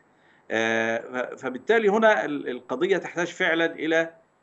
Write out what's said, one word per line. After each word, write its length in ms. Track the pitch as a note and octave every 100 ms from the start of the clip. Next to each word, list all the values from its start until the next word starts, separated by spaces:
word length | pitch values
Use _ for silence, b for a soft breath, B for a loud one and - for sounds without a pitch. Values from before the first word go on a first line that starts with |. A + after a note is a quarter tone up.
| _ b b b -
آه، 460 | A2 A2+ A2+ A2+ A#2
ف-، 440 | - B2+ A#2+ -
فبالتالي 480 | B2+ B2+ - A#3 G#3
هنا 360 | G#3+ A3 G#3 D3
ال-، 240 | C#3+ C3+
القضية 480 | B2 - B2+ F#3+ F3+
تحتاج 300 | - E3 F3
فعلا 380 | - F3+ E3 E3
إلى، 440 | - D#3 D#3+ E3 - _ _